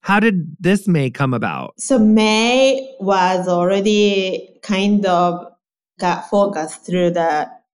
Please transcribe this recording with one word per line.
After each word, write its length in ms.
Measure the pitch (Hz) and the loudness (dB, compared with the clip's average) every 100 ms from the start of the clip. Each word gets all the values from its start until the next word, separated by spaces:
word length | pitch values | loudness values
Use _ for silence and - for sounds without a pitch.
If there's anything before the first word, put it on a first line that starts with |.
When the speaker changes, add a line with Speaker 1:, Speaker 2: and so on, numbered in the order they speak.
Speaker 1:
how 180 | - 202 | 0 2
did 360 | 226 190 156 - | 2 0 -6 -4
this 260 | 175 196 202 | 0 0 2
May 240 | 165 131 | 0 0
come 240 | - 139 | -2 -2
about? 400 | 123 101 67 64 - | -2 -4 -6 -10 -12
Speaker 2:
So 200 | - 262 | -2 2
May 960 | 214 214 214 214 233 254 269 269 - - | 4 4 4 2 2 4 2 0 -6 -8
was 480 | 196 190 180 185 180 | -2 0 2 0 0
already 1120 | 175 180 196 202 208 208 196 185 175 - _ | 0 0 0 0 2 2 0 -2 -6 -10 _
kind 420 | - 190 202 202 190 | -6 -2 0 0 2
of 400 | 175 175 175 - _ _ _ _ _ | 2 0 -2 -12 _ _ _ _ _
got 320 | 185 170 - | -6 -4 -2
focused 560 | 202 202 160 156 - - | -2 0 -2 -10 -12 -6
through 240 | 180 175 | -2 0
the 400 | 170 165 151 - - _ | 0 -2 -2 -6 -12 _